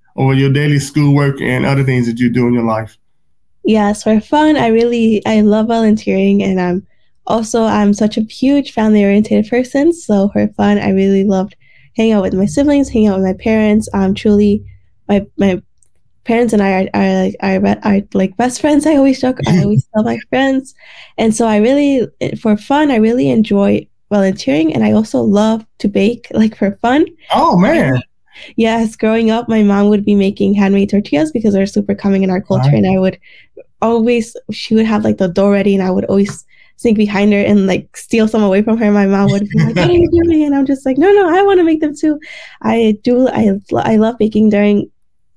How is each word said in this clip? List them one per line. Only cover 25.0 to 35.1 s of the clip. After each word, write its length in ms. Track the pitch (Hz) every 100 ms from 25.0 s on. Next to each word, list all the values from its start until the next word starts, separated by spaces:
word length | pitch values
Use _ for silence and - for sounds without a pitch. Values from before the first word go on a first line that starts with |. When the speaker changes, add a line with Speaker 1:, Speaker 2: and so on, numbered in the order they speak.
| 220 254
Speaker 2:
love 460 | 233 202 220 220 - _
to 100 | 202
bake, 400 | 196 196 247 -
like, 220 | 226 220 -
for 220 | 202 202
fun. 240 | 233 285 381 - -
Speaker 1:
Oh, 240 | 214 330 190
man. 420 | 208 320 151 127 - _ _ - - -
Speaker 2:
Yes, 380 | 226 226 220
growing 360 | - 220 226 226
up, 160 | 226 240
my 160 | 220
mom 240 | 208 202 202
would 160 | 208
be 100 | 208
making 400 | 202 196 202 196
handmade 360 | 202 196 196 202
tortillas 420 | 202 - 285 311
because 220 | 240 214
they're 120 | 196 196
super 280 | 208 202
common 280 | 202 202 196
in 80 | 190
our 100 | 185
culture, 280 | - 190 131
Speaker 1:
Right. 160 | 214
Speaker 2:
and 20 | 190
I 140 | 190
would 180 | 190 - - - - - - _
always, 540 | 226 233 226 240 220 - -
she 220 | 214 -
would 120 | 220 220
have, 180 | 208
like, 120 | 214